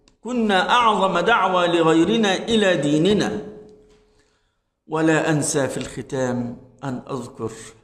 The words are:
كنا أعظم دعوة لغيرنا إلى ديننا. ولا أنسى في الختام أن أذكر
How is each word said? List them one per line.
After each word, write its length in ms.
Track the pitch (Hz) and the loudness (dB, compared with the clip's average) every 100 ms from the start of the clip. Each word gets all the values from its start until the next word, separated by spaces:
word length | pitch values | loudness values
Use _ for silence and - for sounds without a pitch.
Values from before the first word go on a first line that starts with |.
| _ _ | _ _
كنا 480 | 220 254 214 190 - | -6 -2 2 2 2
أعظم 500 | 240 233 196 190 175 | 2 2 2 0 0
دعوة 480 | 180 226 190 180 175 | 2 2 2 2 2
لغيرنا 680 | 170 160 160 170 233 208 180 | 2 4 4 4 2 2 0
إلى 420 | - 226 196 165 | 0 2 2 2
ديننا. 640 | 147 151 180 202 120 107 - - - - _ _ _ _ _ _ _ _ _ _ - | 2 2 2 2 0 -6 -10 -16 -20 -20 _ _ _ _ _ _ _ _ _ _ -6
ولا 420 | 156 160 151 - | 0 2 2 2
أنسى 380 | 151 131 147 131 | 0 0 -2 -2
في 100 | 127 | -4
الختام 800 | 127 - 123 135 127 120 117 - - - | -10 -12 -8 -4 -2 -2 -6 -10 -18 -12
أن 200 | 139 123 - | -10 -10 -10
أذكر 420 | 131 117 - 113 - - - | -10 -10 -10 -10 -12 -20 -20